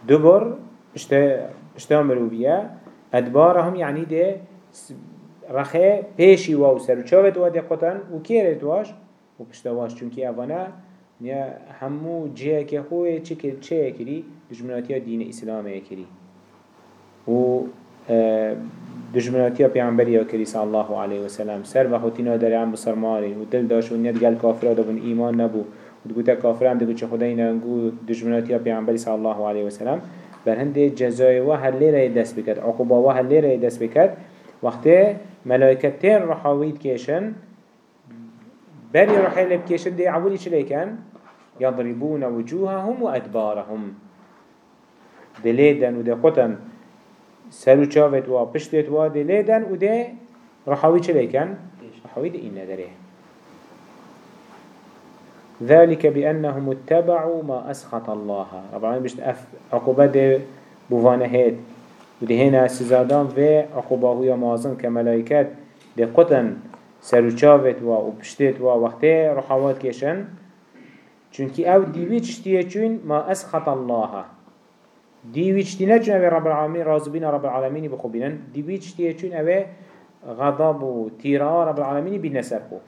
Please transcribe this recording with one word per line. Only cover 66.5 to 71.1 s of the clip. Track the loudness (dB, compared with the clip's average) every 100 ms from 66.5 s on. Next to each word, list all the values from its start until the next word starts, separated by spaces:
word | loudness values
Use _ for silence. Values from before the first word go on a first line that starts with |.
| -4 -14 -20 _ _
سر | 0 2
و | 2
چاوت | 4 6 8 6 -2
و، | -2
و | -2 -2 -8
پشتت | -16 0 0 2
و |
وقت | 0 2 0 2
رحاوات | 2 4 2 0 0 0 0 -2
كيشن. | -6 -4 -4 -4 -8 -18 -20 _ _ -20 -20 -20 _